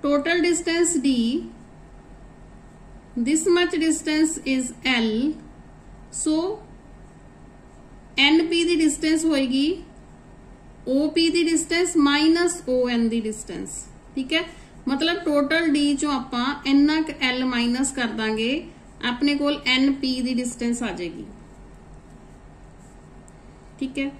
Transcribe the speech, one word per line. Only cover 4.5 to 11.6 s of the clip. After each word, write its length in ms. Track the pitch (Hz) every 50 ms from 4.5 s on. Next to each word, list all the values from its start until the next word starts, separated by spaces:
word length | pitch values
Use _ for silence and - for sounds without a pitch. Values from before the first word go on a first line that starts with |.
| 269
is 160 | 262 254 247 - - - 262 262
L, 180 | 240 226 220 214 220 254 302 302 - - - - - - - - - - - - - - - - -
so 140 | - 311 311 311 330 381 427 427 - - - - - - - - - - - - - - - - - - - - - - - - - - - - - - - - 269 285
N 120 | 302 330 339 320
P 120 | 339 339 339 339
ਦੀ 80 | 349
ਡਿਸਟੈਂਸ 500 | 302 320 302 285 - - 311 320 320 320
ਹੋਏਗੀ 420 | 320 311 277 269 254 254 269 277 311 370 - - - - - - - - - - - - - - - - - - - - - - -
ਓ 200 | 254 269 302 302 302
ਪੀ 120 | 339 330 330
ਦੀ 140 | 330 349 339
ਡਿਸਟੈਂਸ 520 | 320 330 302